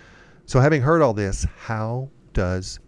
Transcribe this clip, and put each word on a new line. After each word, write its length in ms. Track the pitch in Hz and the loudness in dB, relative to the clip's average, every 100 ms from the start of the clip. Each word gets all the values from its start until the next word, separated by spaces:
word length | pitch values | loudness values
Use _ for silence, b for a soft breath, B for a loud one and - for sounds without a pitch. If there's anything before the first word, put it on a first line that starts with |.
| B B B B - | B B B B -2
So 140 | 131 | 2
having 220 | 139 156 | 4 4
heard 200 | 127 165 | 2 4
all 120 | 139 | 4
this, 320 | 104 101 98 - - | 2 -2 -2 -6 -8
how 520 | - 113 110 123 135 - _ | -8 -6 -6 -6 -10 -14 _
does 460 | - 90 92 92 - | -2 -2 -2 -6 -14